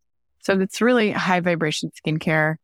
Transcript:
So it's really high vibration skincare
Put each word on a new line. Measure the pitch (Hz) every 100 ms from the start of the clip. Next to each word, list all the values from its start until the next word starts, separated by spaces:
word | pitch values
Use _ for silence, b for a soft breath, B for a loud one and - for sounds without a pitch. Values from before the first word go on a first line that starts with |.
| _ _ _ _
So | - 196
it's | 190 -
really | 233 247 214
high | 185 170 180
vibration | 175 165 156 - 160
skincare | - - 156 - 156 156 156